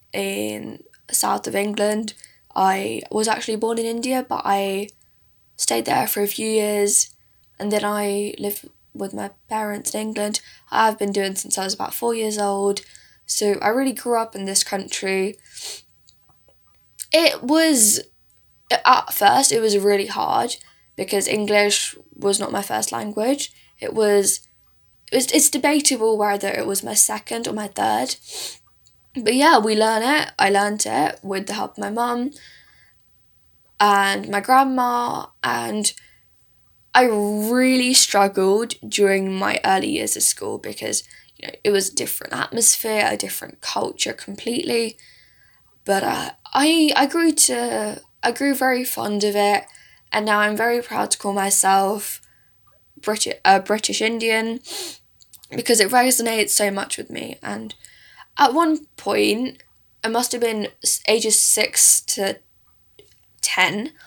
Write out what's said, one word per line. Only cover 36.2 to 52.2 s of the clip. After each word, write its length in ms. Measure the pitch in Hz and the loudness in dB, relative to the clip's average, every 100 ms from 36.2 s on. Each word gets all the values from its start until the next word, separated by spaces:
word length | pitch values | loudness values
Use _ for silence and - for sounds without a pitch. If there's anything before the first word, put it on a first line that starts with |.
| _ _ _ _ _ _ _ | _ _ _ _ _ _ _
I 100 | 254 | 2
really 880 | 254 208 208 208 214 247 262 254 254 | 4 2 0 -2 0 2 4 4 4
struggled 840 | 262 - 202 196 196 190 208 233 - 214 | 4 4 4 2 2 2 2 -2 -8 -8
during 460 | 208 202 196 190 | 2 2 2 0
my 260 | 190 202 214 | -2 -2 0
early 240 | - 190 107 | 2 2 0
years 280 | 151 113 - | -4 -4 0
of 60 | |
school 360 | - - 101 107 | 0 -2 -6 -8
because, 440 | 104 104 110 107 - - _ _ | -10 -10 -6 -6 -8 -20 _ _
you 120 | - | -16
know, 60 | - | -4
it 60 | 202 | 0
was 180 | 196 190 | 0 0
a 40 | |
different 380 | - - - - | -4 -4 -8 -8
atmosphere, 720 | - - 233 226 - 226 214 - | -6 -4 0 2 2 0 0 0
a 100 | 208 | -2
different 440 | 196 - - - | -6 -8 -12 -14
culture 520 | - 202 - - 214 | -8 -4 -4 -4 -6
completely. 840 | 190 - 202 233 240 - 233 226 - - _ _ _ _ _ _ _ | -6 -12 -10 -6 -4 -2 -2 -4 -8 -20 _ _ _ _ _ _ _
But, 200 | - 196 | -2 0
uh, 260 | 120 - - - - | 0 -4 -6 -10 -2
I, 400 | 262 302 330 302 - | 2 4 6 4 4
I 100 | 285 | 2
grew 260 | 339 330 | 2 2
to, 680 | 302 - 240 240 226 214 - _ _ | 4 2 2 -2 -4 -6 -8 _ _
I 100 | 240 | -2
grew 220 | 240 277 | 0 0
very 300 | 262 262 247 | 2 2 0
fond 400 | 254 - 214 208 | -2 -4 -2 0
of 100 | 208 | 0
it, 300 | 202 202 202 - - - _ _ | 2 2 2 -4 -20 -20 _ _
and 120 | 214 | -2
now 140 | 214 208 | 2 2
I'm 180 | 208 214 | 2 2
very 240 | 233 240 | 0 0
proud 300 | 233 220 208 | -2 -4 -2
to 80 | - | -2
call 140 | 208 | -2
myself 880 | 196 196 196 190 196 196 208 202 - | -2 0 2 4 4 2 -2 -6 -12